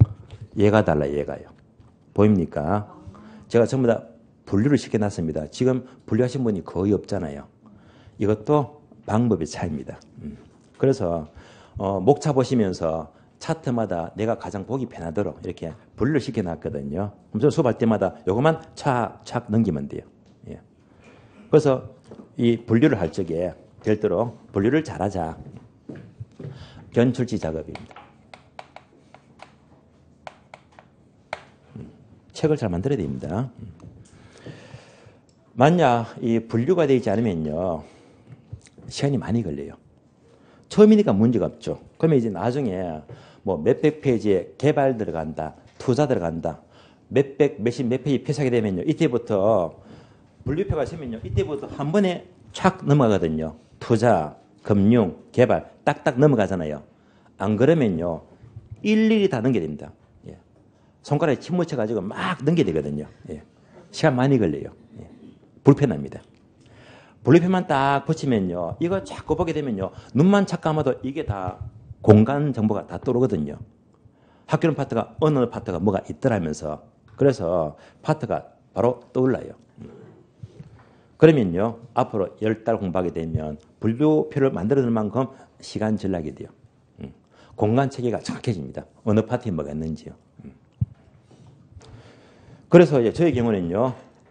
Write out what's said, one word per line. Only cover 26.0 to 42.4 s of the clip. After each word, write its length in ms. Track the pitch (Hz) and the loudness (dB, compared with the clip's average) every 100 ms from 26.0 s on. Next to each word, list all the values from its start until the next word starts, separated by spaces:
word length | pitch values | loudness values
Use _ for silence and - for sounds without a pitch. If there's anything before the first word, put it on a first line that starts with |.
| - - - - - - - - - | -20 -18 -18 -16 -18 -16 -20 -20 -4
견출지 440 | - 127 123 120 101 | 2 2 2 -4 -4
작업입니다. 560 | 80 78 - 73 - - - _ _ - _ - - - - _ _ - _ _ - _ _ - _ _ _ _ - - _ - _ - _ _ _ _ _ - - _ _ - | -4 -6 -10 -14 -18 -20 -20 _ _ -20 _ -20 -20 -20 -20 _ _ -20 _ _ -20 _ _ -20 _ _ _ _ -20 -20 _ -20 _ -20 _ _ _ _ _ -14 -14 _ _ -18
음, 140 | - - - - _ | -18 -20 -20 -20 _
책을 240 | - 156 151 | -4 -2 0
잘 140 | 107 | -2
만들어야 280 | 87 127 135 | -2 -2 -4
됩니다. 520 | 73 65 71 95 131 - | -4 -8 -6 -6 -6 -10
음. 80 | 104 - - - - - - - - - - - - - - _ _ _ _ | -20 -20 -20 -20 -20 -20 -20 -20 -20 -20 -20 -20 -20 -20 -20 _ _ _ _
만약 600 | - 143 175 139 120 113 - | 4 4 6 4 2 -2 -6
이 180 | 117 113 | 0 0
분류가 480 | 117 113 131 175 147 | 0 0 2 2 4
되지 220 | 127 110 | 2 2
않으면요. 760 | 101 117 82 76 76 92 80 76 - - _ - - _ - - - - | 0 0 -2 -4 -2 -2 -4 -8 -20 -20 _ -20 -20 _ -20 -20 -20 -16
시간이 300 | - 143 127 | -4 -2 -2
많이 260 | - 117 | -2 -4
걸려요. 300 | 92 71 73 - _ _ _ _ _ _ _ _ _ | -4 -8 -10 -16 _ _ _ _ _ _ _ _ _
처음이니까 440 | - 214 214 - | 6 8 8 6
문제가 320 | 101 117 113 80 | 4 4 4 -2
없죠. 340 | - - 101 - _ | -4 -8 -8 -12 _
그러면 200 | 160 139 | 2 2
이제 120 | 113 | 2
나중에 720 | 87 | -2